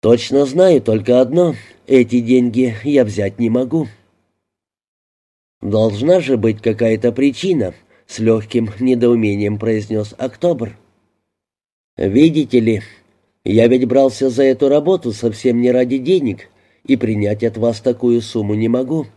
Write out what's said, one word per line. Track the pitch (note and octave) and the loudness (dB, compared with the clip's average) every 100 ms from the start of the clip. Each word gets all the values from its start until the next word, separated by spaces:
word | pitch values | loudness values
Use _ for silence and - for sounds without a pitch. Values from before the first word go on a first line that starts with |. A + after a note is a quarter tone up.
Точно | G#2+ A#2 - C#3 C#3+ | 2 2 2 0 0
знаю | C#3+ F#3 E3+ | 2 4 4
только | - A2 G#2+ B2 | 2 -2 2 2
одно: | B2+ D#3 F3 B2+ - _ - | 2 2 0 -2 -12 _ 2
эти | C3 A#2 B2 | 2 4 0
деньги | A#2 B2+ B2 A2+ B2+ G#2+ C3+ | 2 2 2 0 -2 -2 0
я | C#3+ | 2
взять | A2+ F#2+ G2 G2+ | 2 0 -6 -2
не | A#2 | -2
могу. | A#2 B2+ D#3+ C3+ _ _ _ _ _ _ _ _ _ _ _ _ _ _ _ _ _ | 0 -2 -4 -6 _ _ _ _ _ _ _ _ _ _ _ _ _ _ _ _ _
«Должна | G#2 G#2+ A2 G#2 C#3 F3+ | -4 0 0 0 2 2
же | D#3 B2+ | 2 0
быть | A2+ G#2+ | 0 -2
какая-то | A#2 G#2+ A#2 A2 A#2+ | -4 -2 0 0 -2
причина», — | A#2 C#3 C3 F#3 E3+ F#2+ - _ _ _ | 0 -2 -2 -2 -2 -2 -6 _ _ _
с | - | -4
легким | A2+ A2 G#2+ B2 A2+ G2+ | 0 0 0 -4 -4 -4
недоумением | B2+ B2+ A#2+ A#2+ A2 G2+ G#2 G#2 | 0 2 2 2 0 -2 -2 -4
произнес | A2 A2 G#2 A2 G#2 - | -2 -4 -4 -6 -6 -8
Октобер. | B2+ - F3 D3+ A2 G#2 _ _ _ _ _ _ _ _ _ _ _ - | -10 -4 -2 -2 -6 -12 _ _ _ _ _ _ _ _ _ _ _ -6
«Видите | G2 G#2 D#3+ D#3 C#3 B2 | -2 4 2 2 0 0
ли, | A2+ G#2+ - - _ _ _ _ | 0 -2 -6 -20 _ _ _ _
я | - G#2+ A#2 | -2 2 4
ведь | B2+ B2 | 4 2
брался | B2 C3+ A2+ C3+ | 2 0 0 -4
за | A#2+ | 2
эту | C3+ C3 C#3 | 2 2 2
работу | D3 D3 F#3+ B2 | 2 0 -2 -2
совсем | G#2 A#2 G#2+ B2+ A#2+ | -4 -6 -2 -2 0
не | B2 | 2
ради | B2 B2+ C3+ | 0 0 -2
денег, | B2+ F#3 C#3 F#2 - _ _ _ | 0 0 0 -6 -12 _ _ _
и | - C3 | -2 -2
принять | A2 G#2+ G2+ G#2 | 0 -2 -2 -2
от | A2+ G#2+ | -4 -2
вас | A#2 A2 | -4 -2
такую | C3 A#2+ B2 A#2 | -4 -2 0 0
сумму | A2+ A#2 G#2 G#2 | -2 -6 -4 -2
не | A2+ | -2
могу. | B2 C3 D#3+ B2 | -2 -2 -6 -6